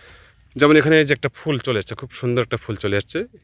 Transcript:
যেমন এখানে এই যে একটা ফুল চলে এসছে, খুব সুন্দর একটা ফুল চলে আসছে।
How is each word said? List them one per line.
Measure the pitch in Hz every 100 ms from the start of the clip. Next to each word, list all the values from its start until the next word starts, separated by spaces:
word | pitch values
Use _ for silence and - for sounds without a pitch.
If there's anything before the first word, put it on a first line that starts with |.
| - - _ _ _ 127
যেমন | 147 151
এখানে | 143 160
এই | 143
যে |
একটা | 147 139
ফুল | - 160 131
চলে | 131 110
এসছে, | - 110
খুব | 127
সুন্দর | - 123 123
একটা | 117 113
ফুল | - 101
চলে | 101 101
আসছে। | - 165 240 _